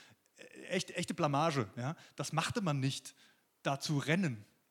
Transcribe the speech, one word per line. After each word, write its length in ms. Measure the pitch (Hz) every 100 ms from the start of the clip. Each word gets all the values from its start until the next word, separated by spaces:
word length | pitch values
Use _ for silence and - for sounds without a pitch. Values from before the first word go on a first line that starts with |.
| - - _ -
äh, 80 | - - -
echt, 240 | 185 -
echte 240 | - 180
Blamage. 540 | 175 160 139 165 143 101 -
Ja? 200 | 123 170 -
Das 180 | - 143
machte 280 | 147 - -
man 180 | 190 143
nicht, 340 | 131 127 - - - _ _ _
da 180 | 165 139
zu 180 | - 147
rennen. 460 | 131 170 180 113 104 _ _